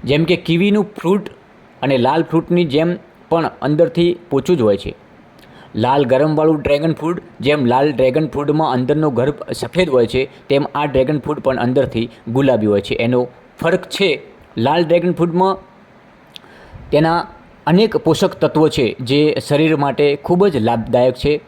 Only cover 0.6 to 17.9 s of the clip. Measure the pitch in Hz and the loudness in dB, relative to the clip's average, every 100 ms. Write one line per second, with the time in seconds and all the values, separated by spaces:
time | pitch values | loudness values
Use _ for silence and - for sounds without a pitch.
0.6 | 202 208 202 - 165 202 208 - - - | 2 0 -2 -6 -2 -2 -4 -20 -20 -20
1.6 | - - 135 131 123 160 160 160 160 175 | -20 -6 -2 2 2 0 0 -2 0 -2
2.6 | 165 139 170 175 - _ - 165 156 - | 0 0 -2 -4 -12 _ -4 -2 -2 -4
3.6 | 135 151 165 170 175 - - 135 135 175 | -2 2 2 2 0 -2 -4 -4 0 2
4.6 | 110 98 87 - - - - - - - | 2 0 -6 -14 -20 -20 -20 -20 -20 -20
5.6 | - - 123 139 127 131 156 151 156 156 | -12 -4 0 0 2 2 2 2 2 0
6.6 | 139 143 160 156 156 175 - - 120 147 | 0 2 2 0 -4 -6 -10 -4 0 2
7.6 | 120 127 147 123 131 139 156 - 147 151 | 2 4 2 2 2 2 -2 -4 -2 0
8.6 | 151 123 127 147 156 120 135 143 - 127 | 0 -2 0 0 0 0 -2 -4 -10 -8
9.6 | - 170 180 127 113 127 135 - - - | -4 -2 0 2 0 -2 -4 -10 -2 -2
10.6 | 147 143 147 131 131 151 151 147 135 131 | 0 -4 -2 0 0 -2 -4 -4 -4 -2
11.6 | 120 131 131 113 120 - - 123 139 117 | 0 0 0 -4 -6 -10 -4 0 2 2
12.6 | 107 101 - 127 117 123 123 - - - | 2 0 0 -4 0 0 -2 -10 -20 -4
13.6 | 165 180 - - 196 135 - - - - | -2 -2 -4 -4 -2 -2 -8 -20 -14 -4
14.6 | 120 165 160 170 175 165 170 170 190 294 | 0 0 2 2 2 0 -2 0 0 -2
15.6 | - - - - - - - - - - | -12 -20 -20 -20 -20 -20 -20 -20 -20 -20
16.6 | - - - 143 160 170 - - - - | -20 -20 -2 0 2 0 -4 -16 -20 -10
17.6 | - 175 220 | 0 2 2